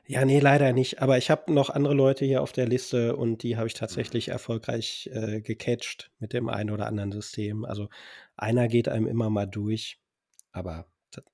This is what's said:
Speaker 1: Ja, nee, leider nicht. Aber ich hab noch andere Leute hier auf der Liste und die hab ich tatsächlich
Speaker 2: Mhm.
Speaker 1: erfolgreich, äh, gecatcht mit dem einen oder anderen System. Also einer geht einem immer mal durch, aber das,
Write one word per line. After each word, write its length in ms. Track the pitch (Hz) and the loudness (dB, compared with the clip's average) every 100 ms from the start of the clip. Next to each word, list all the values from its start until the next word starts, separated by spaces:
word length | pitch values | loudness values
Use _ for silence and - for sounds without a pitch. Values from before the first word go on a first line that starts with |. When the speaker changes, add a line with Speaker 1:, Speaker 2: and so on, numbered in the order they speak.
| - | -4
Speaker 1:
Ja, 180 | 135 | 2
nee, 160 | 135 139 | 4 6
leider 320 | 139 139 139 | 6 6 6
nicht. 280 | 123 127 - | 4 0 0
Aber 160 | 131 127 | 2 4
ich 120 | - | 4
hab 180 | 156 - | 0 2
noch 220 | 147 135 | 2 2
andere 240 | - 143 | 2 2
Leute 300 | 143 135 135 | 4 4 4
hier 180 | 139 131 | 2 0
auf 100 | 143 | 0
der 140 | - 123 | -2 0
Liste 500 | 123 - 127 117 123 | 0 0 0 0 0
und 260 | 120 113 | -2 -2
die 140 | 120 113 | -2 -2
hab 100 | 113 | -2
ich 80 | |
tatsächlich 540 | - 113 - 110 117 - | -4 -6 -6 -4 -4 -4
Speaker 2:
Mhm. 0 | |
Speaker 1:
erfolgreich, 800 | - - 113 - 117 113 - - | -6 -4 -6 -4 -4 -4 -8 -8
äh, 280 | 127 110 107 | -6 -4 -4
gecatcht 720 | 107 110 - 120 - - - - | -6 -6 -2 -4 -4 -12 -16 -14
mit 140 | 110 | -6
dem 160 | 120 117 | -4 -4
einen 220 | 104 107 | -4 -2
oder 160 | 104 104 | -2 -2
anderen 260 | 104 101 | -4 -4
System. 520 | 101 104 - 104 107 | -6 -8 -6 -4 -4
Also 240 | 117 107 104 - - - - - | -6 -6 -8 -12 -20 -20 -20 -8
einer 320 | 107 120 120 | 0 2 4
geht 200 | 117 - | 2 2
einem 180 | 113 110 | 0 0
immer 240 | 117 110 | 0 0
mal 160 | 107 101 | 0 -2
durch, 540 | 101 104 110 - - _ _ _ _ - | -4 -4 -4 -6 -16 _ _ _ _ -14
aber 340 | 98 92 82 85 _ _ | -10 -8 -10 -12 _ _
das, 140 | - - | -20 -18